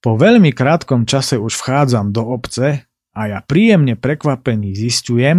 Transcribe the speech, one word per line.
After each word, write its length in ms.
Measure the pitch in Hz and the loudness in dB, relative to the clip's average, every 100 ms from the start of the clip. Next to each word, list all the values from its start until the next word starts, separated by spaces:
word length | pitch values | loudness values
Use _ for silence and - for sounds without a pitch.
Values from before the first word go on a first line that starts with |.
Po 160 | 120 110 | 0 2
veľmi 320 | 180 233 170 | 4 6 4
krátkom 540 | 127 131 165 - 127 113 | 2 0 0 0 -2 0
čase 320 | 135 127 123 | -2 -2 -4
už 160 | 110 - | -4 -6
vchádzam 500 | - 135 143 120 101 | -4 0 2 0 0
do 140 | 104 113 | -4 -4
obce 640 | 123 - - 135 143 _ _ _ | -8 -8 -4 -4 -4 _ _ _
a 80 | - 214 | -8 -8
ja 100 | 101 _ | -8 _
príjemne 480 | 151 226 202 139 | 2 4 4 2
prekvapený 800 | 113 127 147 151 127 131 113 101 | 0 -4 -2 -2 -4 -2 -2 -4
zisťujem 640 | 95 120 - - 120 135 | -4 -4 -4 -2 0 2